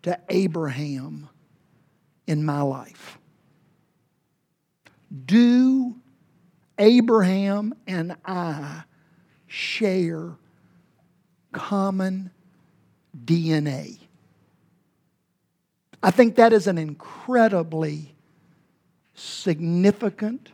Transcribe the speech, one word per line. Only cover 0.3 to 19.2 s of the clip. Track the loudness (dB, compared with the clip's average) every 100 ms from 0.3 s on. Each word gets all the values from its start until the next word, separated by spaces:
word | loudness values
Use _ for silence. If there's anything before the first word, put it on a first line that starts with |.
| 0 0 -2 -6 -6 -8 -8 -12 -16 -18 _ _ _ _ _ _ _ _ _ -4
in | -2
my | -2 -2
life? | -2 -4 -12 -20 -20 -20 _ _ _ _ _ _ _ _ _ _ _ _ _ _ _ _ _ _ _ -16
Do | 2 4 6 4 4 2 -2 -8 _ _ _ _ _ _ _ 2
Abraham | 6 6 6 4 4 2 -2 -4 -6 -10 -8
and | -6 -6 -10
I | -8 -6 -6 -6 -10 -14 -18 _ _ _ _ _ _
share | -10 -8 -2 -2 0 -2 -4 -10 -16 _ _ _ _ _ _ _ _ _ _ _
common | -14 -6 -2 -2 -2 -4 -6 -10 _ _ _ _ _ _ _ _ -20
D | 0 0 2
N | 0 -2
A? | -6 -12 -20 _ _ _ _ _ _ _ _ _ _ _ _ _ _ _ _ _ _ _ _
I | 0
think | 6 4 6
that | 6
is | 6 2
an | -4
incredibly | -6 -10 -18 -16 -2 2 4 2 -2 -4 -6 -6 -14 _ _ _ _ _ _ _ _ _ _
significant | -20